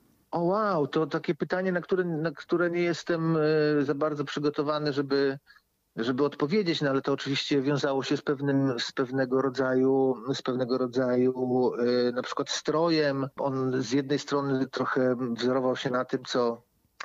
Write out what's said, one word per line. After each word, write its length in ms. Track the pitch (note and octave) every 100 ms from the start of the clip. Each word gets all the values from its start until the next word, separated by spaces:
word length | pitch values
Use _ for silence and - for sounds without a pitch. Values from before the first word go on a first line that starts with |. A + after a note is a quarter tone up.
| _ _ _
O 80 | E3
wow, 480 | E3+ G3 G#3+ F3+ C#3
to 200 | D#3+ D#3
takie 280 | E3 D#3 D#3+
pytanie, 360 | E3+ F3+ F#3
na 100 | F3+
które, 220 | E3 F#3
na 280 | F3 D#3+ D#3+
które 400 | D3+ - E3+ F3
nie 100 | E3+
jestem, 560 | F3 E3 - E3+ E3 D#3+
e, 460 | D3+ D#3 D3+ D3
za 120 | C#3 D3
bardzo 300 | D3+ D3 C#3
przygotowany, 680 | - D3 D3 D3 D3+ D3
żeby, 460 | C3+ C#3 C#3 C#3 C#3 _ - _ _ _ -
żeby 300 | A2+ B2+ C#3+
odpowiedzieć, 560 | - D3 G#3+ F3+ D#3+
no 80 | D3
ale 120 | C3+
to 120 | C3
oczywiście 480 | C#3 - C#3 - C#3+
wiązało 420 | C3+ D3 C#3+ C3+
się 140 | B2+ D3
z 40 |
pewnym, 580 | - C#3 C#3 C#3 C3+ A#2+
z 120 | -
pewnego 500 | - B2+ C3 C3 C3
rodzaju, 760 | C3+ C3 C3 C3 C3 C3+ C3 B2 A#2+
z 80 | C3+
pewnego 360 | - B2+ B2+ B2+
rodzaju, 960 | B2+ A#2+ B2+ B2+ B2+ B2+ C3 B2+ B2
e, 380 | - A#2+ B2 B2
na 100 | B2
przykład 280 | B2 - C#3
strojem. 800 | - - D3+ E3+ D#3+ D3 C#3 C3+ -
On 420 | C#3 C3+ C3 B2+
z 100 | A#2
jednej 280 | C3+ C3+ D3
strony 480 | - C#3+ C#3 C3 C3
trochę 480 | - B2+ C#3 B2+ B2 B2+
wzorował 440 | A#2 A#2+ C3 B2+ A#2+
się 140 | C#3
na 160 | B2 B2+
tym, 200 | C3 B2+
co, 380 | C3 A#2+ A2+ _ _ _ _